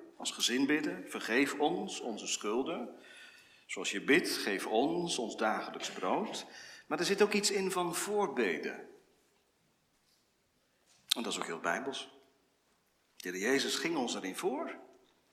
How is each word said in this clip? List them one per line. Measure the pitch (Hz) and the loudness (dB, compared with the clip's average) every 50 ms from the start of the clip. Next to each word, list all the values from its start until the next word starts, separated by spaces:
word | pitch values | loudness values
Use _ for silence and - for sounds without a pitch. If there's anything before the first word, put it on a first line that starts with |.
| - - - | -16 -18 -14
als | - - - | -8 -6 -6
gezin | - - - - 120 131 139 | -2 0 2 2 4 4 4
bidden. | 139 147 156 147 170 180 185 - - | 4 4 4 2 0 -4 -6 -8 -8
"Vergeef | - 104 - - 110 131 143 139 139 | -6 -4 0 4 4 4 4 4 2
ons | 131 147 160 175 196 101 95 - - | 2 2 2 2 0 -2 -4 -6 -6
onze | - 123 107 - - | -4 -6 -6 -6 -4
schulden." | 107 - - - 104 110 127 135 156 175 240 240 - - - - - - - - - - - - - - - _ | -6 -4 -2 0 0 0 2 0 0 -2 -4 -6 -8 -12 -16 -20 -20 -20 -20 -20 -20 -20 -20 -20 -20 -20 -20 _
Zoals | - - 98 90 - | -10 -8 -4 -4 -2
je | 104 98 87 | -2 0 4
bidt, | 104 143 180 - - - | 6 6 6 6 2 -2
"Geef | - - 113 98 90 - | -2 0 -2 -2 -2 0
ons | - 110 113 135 160 170 175 175 - - - | 0 2 2 2 2 2 0 0 0 -2 -2
ons | 117 101 - | -4 -4 -2
dagelijks | - 113 104 98 92 - - - - - - | 0 2 2 2 0 -2 -6 -8 -8 -8 -8
brood." | - - 90 92 127 165 214 - - - - - - - - - - - - | -6 -4 0 0 0 0 0 -2 -6 -8 -10 -12 -16 -18 -18 -18 -18 -16 -6
Maar | - 151 165 | -4 -2 0
er | 170 | 2
zit | 170 196 185 | 2 4 6
ook | 208 208 | 6 6
iets | 208 202 208 - | 6 4 2 2
in | - 196 190 185 | 2 2 2 2
van | 180 185 175 170 165 | 2 0 0 0 -2
voorbeden. | - - 196 208 208 196 156 127 123 110 92 78 71 80 71 - - - - - - _ _ _ _ _ _ _ _ _ _ _ _ _ _ _ _ _ _ _ _ _ _ _ _ _ _ _ _ _ _ _ _ _ _ _ _ _ _ _ _ _ - | -2 -2 0 2 2 2 2 2 2 2 2 2 0 -2 -6 -8 -8 -12 -16 -20 -20 _ _ _ _ _ _ _ _ _ _ _ _ _ _ _ _ _ _ _ _ _ _ _ _ _ _ _ _ _ _ _ _ _ _ _ _ _ _ _ _ _ -2
En | - - | -2 0
dat | 113 101 | 0 -2
is | 87 92 | -2 -2
ook | 85 | -2
heel | 85 82 82 | -4 -4 -2
bijbels. | 87 87 87 101 87 85 - - - - - - - _ _ _ _ _ _ _ _ _ _ _ _ _ _ _ _ _ _ | 0 0 0 0 -2 -4 -6 -6 -10 -12 -16 -20 -20 _ _ _ _ _ _ _ _ _ _ _ _ _ _ _ _ _ _
De | - - 90 | -10 -8 -8
Heer | 90 92 | -4 -2
Jezus | 101 120 135 135 127 113 - | 2 2 4 4 2 0 0
ging | - - 165 170 | 0 0 0 0
ons | 131 120 113 107 | 0 0 -2 -2
erin | 101 95 92 92 | -4 -4 -6 -4
voor. | - 170 196 254 302 330 - - - - - - - _ _ _ _ _ _ | -4 -2 -2 -2 -2 -4 -8 -10 -12 -16 -20 -20 -20 _ _ _ _ _ _